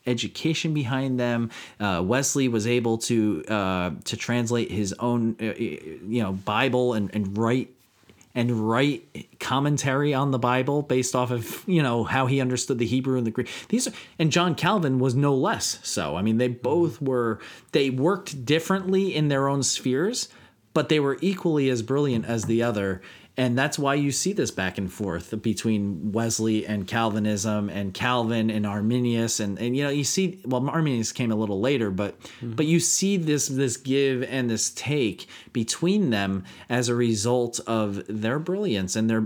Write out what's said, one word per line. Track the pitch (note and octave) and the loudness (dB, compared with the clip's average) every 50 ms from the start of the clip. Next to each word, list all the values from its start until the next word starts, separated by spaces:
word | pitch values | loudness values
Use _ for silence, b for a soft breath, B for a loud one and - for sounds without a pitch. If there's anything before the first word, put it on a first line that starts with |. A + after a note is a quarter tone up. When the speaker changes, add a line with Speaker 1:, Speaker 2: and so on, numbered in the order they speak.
| - | -4
Speaker 1:
education | B2 B2 A#2 A2 G2 - - - D#3+ D#3+ - - E3 D#3 | -2 -2 -2 -2 -6 -6 -2 -2 -2 0 0 -2 -2 0
behind | D3+ C#3 A2+ C3+ C3 C3+ C3+ B2+ | 0 0 0 0 0 0 0 0
them. | B2 B2 A#2+ A#2+ A#2 A#2 A2+ B B B B B - | 0 0 0 0 0 -2 -4 B B B B B -2
Uh, | G#2 G2+ F#2 E2+ F2+ | 0 0 2 2 2
Wesley | F#2 A#2+ C3 C#3 C3+ - C#3+ C3+ B2+ | 2 2 2 2 2 2 2 2 2
was | A2+ A2 G2+ | 2 2 2
able | A#2 A#2+ B2 A2+ A#2 A2+ | 2 2 2 2 2 0
to, | A2+ - - A#2+ A2+ G#2+ G#2+ G2+ D#2 - | 0 0 2 2 4 4 4 2 0 -2
uh, | - A2 G#2 G2 F#2+ F#2 F2+ F2+ F2+ D2 - - | -2 0 0 0 2 0 0 0 -2 -4 -6 -6
to | - - | -8 -8
translate | G#2+ - - A#2+ B2 A#2+ A2+ A#2+ A#2 A#2 - | -6 -4 -2 0 0 0 0 0 0 0 -2
his | E2+ G2+ G#2 F#2 F#2+ - | -2 -2 -2 -2 -2 -2
own, | A#2 A#2+ A#2+ A#2+ A2+ A2+ A2+ - | -2 0 0 2 0 0 -2 -2
uh, | A2+ A2 F2+ | -4 -4 -4
you | - A#2 F#2 D2 - - D#2 D#2 B1 E2+ G2 A2+ B2 | -4 -6 -6 -6 -8 -12 -14 -14 -12 -8 -4 -2 -2
know, | G#2+ F#2+ F#2+ | 0 -2 -2
Bible | F#2+ F#2+ G#2+ G#2 A2 C3 C3+ A#2+ B2+ B2+ B2 A#2 | -4 -4 -2 0 2 2 2 2 2 2 2 2
and, | A2 G2+ F#2+ - | 0 -2 -2 -2
and | G#2+ G#2 F#2+ G2+ | -2 -2 -2 0
write, | G#2+ A2+ A2+ B2 C3 A#2+ - - _ _ b b b b b b b b _ - | 0 2 2 2 0 -2 -4 -10 _ _ b b b b b b b b _ -4
and | B2 A#2+ A#2+ A#2+ A2 G#2+ A2 | -2 0 0 0 0 0 2
write | A2+ B2 C#3 D3 C#3+ A#2 - - - - - - - - | 2 4 4 2 0 -2 -8 -14 -16 -16 -16 -16 -14 -10
commentary | - - B2+ C3+ C#3+ D3 D3 C3+ - C#3+ C3 C#3 D3 D3 C#3+ | -4 -2 0 0 2 2 0 0 0 0 0 2 2 2 2
on | C3 C#3 C#3+ | 2 2 0
the | C3 B2 | 0 2
Bible | A#2 B2 B2 B2+ B2+ C#3 C#3+ D3 | 2 2 2 2 2 2 0 0
based | C#3+ - C3 C3 B2 - - | 0 2 2 0 0 0 0
off | B2+ B2 A#2+ | 0 0 0
of, | B2+ A#2+ A#2 - - - - | -2 -4 -4 -6 -10 -8 -2
you | - F#3 E3 | 2 2 4
know, | D3 B2+ A#2 A#2+ A2 | 4 4 2 0 0
how | - - C3 C3+ | 0 0 2 2
he | B2 C#3 C3+ | 2 2 2
understood | C3 B2+ B2+ A#2+ - - C#3 A#2 | 2 0 0 -2 -2 -2 -2 0
the | A#2+ | 0
Hebrew | G2 A2+ C3 B2+ C3+ C3 | 0 0 0 0 0 0
and | B2+ A#2+ | 0 0
the | A2+ | -2
Greek. | A2 - A#2 B B B B - | -2 -4 -4 B B B B -2
These | - B3 C4 | -2 -2 -2
are, | B A3 B B B B - | B -6 B B B B 0
and | E3 D#3+ | 2 2
John | - F3 F3 F3+ D#3+ | 4 4 4 2 2
Calvin | - - F3 G#3+ G#3+ E3 C#3 C3 B2+ | 2 2 2 2 2 2 2 2 2
was | B2+ C3+ A#2+ | 2 2 2
no | C3+ C#3+ C#3+ C#3 | 4 4 4 4
less | C3 C#3+ G3+ A3+ A2+ - - - - - | 2 2 0 0 -2 -4 -4 -6 -6 -8
so. | - - G#2 E2+ D2 D2+ | -6 -4 -4 -2 -2 -2
I | F2 | 0
mean, | G2 A2 A2 | 0 2 2
they | A2+ B2+ B2+ | 4 2 2
both | B2 A#2 - B2+ D3 F3 E3+ D#3 A2 - | 0 -2 -2 0 2 2 2 2 0 -2
were, | C#3+ C3 C3 B2 A#2+ A2+ G#2+ G#2 B B B B B _ | -2 0 0 2 0 0 -2 -4 B B B B B _
they | - D#3 C#3+ C3+ | 0 2 2 2
worked | B2+ B2+ C3+ E3+ G3+ F#3 F#3 - - C#3 A#2+ | 2 2 2 2 0 0 -4 -8 -10 -6 0
differently | A2 D3 D#3+ D#3+ - F#3+ G3 F#3+ F#3 F#3+ F#3+ G3 F#3+ - | 2 2 2 2 2 0 0 0 0 2 2 2 2 2
in | D3+ D#3 D3 | 2 2 2
their | C#3+ C3+ C#3 | 2 2 2
own | C#3 C#3 C#3 B2+ | 2 2 0 0
spheres, | - - - - B2+ B2+ C3+ E3+ G#3 B3 A#3 - B B B B B B _ _ _ - | -2 -2 -2 0 0 0 2 0 0 -2 -4 -6 B B B B B B _ _ _ -2
but | D#3 D3 - | 0 2 2
they | D#3+ D3+ | 2 2
were | C#3+ C#3 C3+ - | 2 2 0 0
equally | D#3+ F#3+ G3 F#3 - F3 D#3 D3 C3+ C3 | 0 -2 0 0 0 0 2 2 2 2
as | B2+ A#2+ | 2 0
brilliant | A2 A2 C3+ C#3+ D3 C#3+ B2 A2+ G#2+ | 0 0 0 2 2 2 0 0 0
as | - A#2 A2+ G#2 | -2 -2 -2 0
the | G#2+ A2+ A2+ | 0 2 2
other. | A#2 A#2+ A2 G#2 G2 G2 F#2 F#2 B B B B B B _ | 2 2 0 0 0 -2 -2 -4 B B B B B B _
And | - B2+ B2 A#2+ | -2 0 2 2
that's | B2+ C3+ D3+ - - | 2 0 0 0 0
why | C#3+ C#3 C#3 | 0 2 2
you | D3 C#3+ C#3 | 2 2 0
see | C3+ - - F#3 | 0 -2 -2 -2
this | G3+ G3+ C3+ G2 | 0 0 -2 -2
back | - - F#2 F#2 - | -2 -2 -2 -2 -2
and | - G2 F#2 - | -4 -4 -6 -6
forth | - G#2+ F#2+ E2 F2 F2 - - A2 | -6 -4 -4 -4 -6 -6 -8 -8 -4
between | - A2+ G#2 - - A2+ A2 G#2 G2+ G2+ G2 D#2+ E2+ G#2+ | -2 -2 -2 0 0 0 0 0 0 -2 -4 -4 -4 -2
Wesley | G2 A2+ A#2 A#2 A2 - A2 A2+ A2 G#2+ - | -2 0 0 0 0 0 0 0 0 0 0
and | - G#2+ G#2 F#2+ | -2 -4 -4 -4
Calvinism | F#2+ - A#2 A2+ A2+ G#2 G#2+ G#2 G#2+ G#2+ G2+ F#2+ A2+ G#2+ G#2+ G#2 | -2 0 0 0 0 0 0 0 0 0 0 -2 -2 -2 -2 -2
and | G2+ D#2+ G2+ G2+ F#2+ | -4 -4 -6 -6 -6
Calvin | F#2 - - B2 B2 B2 A#2 A2 A#2 A2+ A2 A2 | -4 -2 0 0 2 2 0 0 0 0 0 0
and | G#2+ G#2+ G#2 | 0 0 -2
Arminius. | G#2 G2+ G#2 G2+ A2 B2 B2+ B2 A#2+ A#2 A2+ A2+ A2+ - - | -2 -2 0 0 0 2 2 2 2 2 0 0 0 -2 -2
And, | G#2+ G2+ G2 | -2 -4 -4
and, | D#2+ A2+ A#2+ B2 | -4 -4 -2 -2
you | C3+ C#3+ | -2 -2
know, | C#3+ | 0
you | C#3 D3 C#3 | -2 -2 -2
see, | - - - F#3+ F3+ F#3 - - | 0 0 0 0 0 -2 -6 -4
well, | A#2+ B2+ B2 C3 C#3+ | -2 -2 0 0 0
Arminius | A#2+ E3 D#3+ D3+ C3 A#2 A2 - | 0 0 2 2 2 0 -2 -2
came | - - B2+ A2+ | -2 -2 0 0
a | A2 | 0
little | G#2+ A2 G2+ G2+ F#2+ | 0 0 0 0 0
later, | G#2 C3 D3 B2+ A2+ G#2 | 2 2 2 2 2 0
but, | F#2 F#2 G#2 G2+ - - | 0 0 -2 -2 -4 -8
Speaker 2:
Mm-hmm. | - - - - A#2+ A#2+ | -16 -20 -16 -12 -10 -6
Speaker 1:
but | A2+ A2+ D#3 | -2 0 2
you | D3+ E3+ E3+ | 4 4 4
see | - - - - F#3+ G3 G3+ | 4 2 0 0 0 0 0
this, | F#3 E3 D#3 D3 C#3+ - | 0 2 2 0 0 0
this | - C3+ C3 C#3 B2+ - | -2 -2 0 0 0 -2
give | - - B2+ C3+ C#3 C#3 C3+ C3 B2 | -4 -2 0 2 2 4 2 2 0
and | C3 - B2 C3+ B2 A#2+ | -2 -2 -2 -2 0 0
this | A2+ G#2+ - - | 0 0 -2 -4
take | - - - - D3 D3+ B2+ G#2 F2+ - - B B B B B | -6 -6 -4 0 2 2 2 2 0 -4 -10 B B B B B
between | - A#2+ A2+ A2+ - - D#3+ F3+ G3 G#3+ G3 C#3 | -4 -2 -2 -2 -2 0 0 2 2 2 2 2
them | A2+ G2+ G2 F#2+ G2 G2 F#2 B B B B - | 2 2 2 0 0 -2 -4 B B B B -2
as | A#2+ B2 B2 A#2+ | 0 0 2 2
a | A#2+ | 2
result | A#2+ B2 A#2 A2+ G#2+ G2+ A#2+ B2 B2+ A#2+ A#2 - - - | 2 2 2 2 0 0 2 2 2 0 0 -4 -6 -4
of | - A2+ A2 G#2+ G#2 G2 G2+ - | -2 0 0 0 0 -2 -6 -6
their | - G#2+ G#2+ G#2 A2+ B2+ | -6 -4 -2 -2 -2 -2
brilliance | D3+ D#3+ F3 F#3 G3 G#3+ F#3 A2+ G2 F#2+ F#2 - | -2 -2 -4 -4 -2 -2 0 0 0 -2 -2 -2
and | A2+ A2 A2+ | 0 0 2
their | A2+ A2+ A2 | 2 0 0